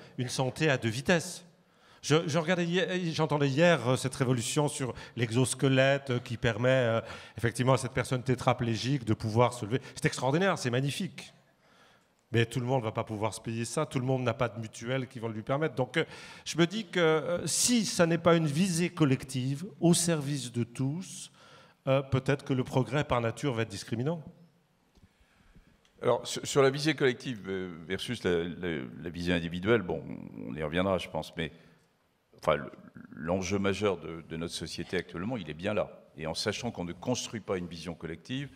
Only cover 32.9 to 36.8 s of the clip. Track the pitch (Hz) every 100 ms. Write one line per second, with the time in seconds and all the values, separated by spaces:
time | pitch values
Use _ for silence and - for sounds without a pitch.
32.9 | - - - 78 95 90 101 98 92 104
33.9 | 90 80 82 78 80 85 - 82 - 82
34.9 | 90 82 82 95 127 80 78 95 104 78
35.9 | - - - 78 82 - 98 117 -